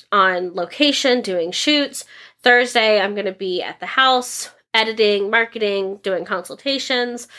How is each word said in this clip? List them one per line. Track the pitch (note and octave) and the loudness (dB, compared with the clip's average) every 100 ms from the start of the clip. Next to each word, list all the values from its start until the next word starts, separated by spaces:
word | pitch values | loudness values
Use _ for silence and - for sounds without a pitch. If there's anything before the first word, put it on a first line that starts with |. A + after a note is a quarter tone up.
| - | -2
on | G3+ F#3+ F3+ F3+ | 2 4 2 -2
location | F3+ E3+ - D4 C#4 C4+ B3 | -4 -6 0 2 2 2 0
doing | G3+ F3+ E3 | 0 -2 -2
shoots. | - - D4 C#4+ - - - - _ | -2 0 0 0 -6 -14 -20 -20 _
Thursday | B3+ B3 B3 A#3+ A3 G#3 | 4 4 4 2 4 4
I'm | G3 G#3 | 2 -2
gonna | G3 | -6
be | F#3+ F#3+ F3+ | -6 -6 -4
at | - - | -6 -10
the | - | -4
house | - C4 B3+ B3+ - - - _ | 2 4 2 0 -8 -12 -16 _
editing, | A3+ A3 A3 G#3 G3+ G3+ | 0 0 2 2 2 0
marketing, | A3+ A3+ A3+ G#3 G3 F#3+ G3 | 0 0 -2 -2 -2 -4 -6
doing | G3 F3+ F3 | -4 -4 -4
consultations. | F#3 F3+ C4 C#4 C4+ - B3 A#3+ A#3+ - | -6 -8 -8 -4 -4 -2 -2 -2 -6 -14